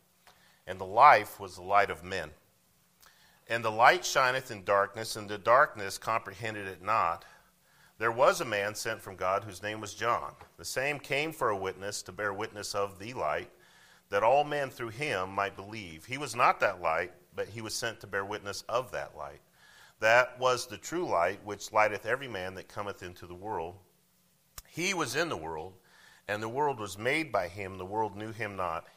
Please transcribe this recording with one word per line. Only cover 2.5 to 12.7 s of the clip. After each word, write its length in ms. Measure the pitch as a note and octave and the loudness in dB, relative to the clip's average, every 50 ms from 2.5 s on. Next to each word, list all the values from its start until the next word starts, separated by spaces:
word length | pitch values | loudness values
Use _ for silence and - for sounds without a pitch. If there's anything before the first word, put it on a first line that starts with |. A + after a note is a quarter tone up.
| _ _ _ _ _ _ _ _ _ _ - - _ _ _ _ _ _ _ - | _ _ _ _ _ _ _ _ _ _ -20 -20 _ _ _ _ _ _ _ -4
And 160 | A2+ A#2 A#2 | -4 -2 -2
the 80 | A2+ | 0
light 320 | A2 A2 A#2 C3+ E3+ F3+ F3 | 4 6 8 8 8 6 2
shineth 460 | - - D3+ C3+ B2+ B2+ C3 B2+ - | 0 2 4 4 4 2 0 -4 -6
in 140 | A2+ G2+ F#2 | -10 -6 0
darkness, 520 | G2 G2+ G2+ G2 G2+ - A2 A2+ - - | 2 4 4 4 2 0 -6 -8 -6 -6
and 140 | A2 G#2 G2+ | -8 -8 -8
the 80 | G#2 G#2 | -8 -2
darkness 640 | F#2 A2+ A#2 C3 D3+ D3+ - - G2+ G2 F#2+ - | 4 6 8 8 8 6 2 -4 -8 -8 -8 -6
comprehended 640 | - - A2+ A2+ - G2+ G2 F#2+ A#2 A2 G#2+ G#2 G2+ | -2 -2 -2 -2 -2 -6 -12 -8 -8 -6 -6 -6 -8
it 160 | F#2+ F#2+ E2+ | -8 -10 -8
not. 440 | F2 G2 A2 A2+ F#2+ E2+ E2 E2+ - - - - _ _ _ _ _ _ _ _ _ _ _ - | -2 0 2 2 2 2 0 -2 -8 -16 -20 -20 _ _ _ _ _ _ _ _ _ _ _ -2
There 120 | A2 A#2 | -2 0
was 300 | A2+ A#2 C#3 E3+ G3 F3 | 2 4 4 4 4 4
a 40 | E3 | 0
man 280 | B2 G#2+ G2+ G2+ G#2 G#2+ | -2 0 0 0 -2 -4
sent 300 | - - A#2+ A2+ G2+ - | -4 -6 -6 -6 -6 -8
from 140 | A2 F#2+ F2 | -12 -8 -4
God 260 | F#2 F#2 F#2+ G2+ G#2 | 0 0 0 0 -2
whose 180 | A2 F#2+ F2 | -4 -10 -8
name 200 | G2+ G#2 G#2+ A2 | -8 -8 -6 -6
was 120 | A2 G2+ F#2 | -8 -10 -8
John. 420 | - A2 A#2 A#2 F2+ C#2+ C#2+ - - - - _ - | -2 0 0 0 0 -2 -6 -12 -14 -20 -20 _ -14
The 80 | E2+ | -12
same 340 | - - C3 B2+ C#3+ D3 C3+ | -8 -4 -4 -2 -2 -4 -4
came 320 | - - C#3+ C#3 D3+ D#3+ | -6 -4 -2 -2 -2 -4
for 180 | D#3+ - C#3 A#2+ | -4 -2 0 0
a 60 | G#2+ | 0
witness, 460 | G2 F#2+ F#2 F2+ F2+ F#2+ G2+ G#2 - - | 0 -2 -4 -6 -6 -6 -8 -8 -8 -10
to 80 | - | -10
bear 220 | F#2 F2 G#2 G#2 G2 | -8 -4 -4 -4 -2
witness 400 | F#2+ G#2+ A2+ - G#2 G2+ - | -4 -6 -8 -8 -8 -8 -6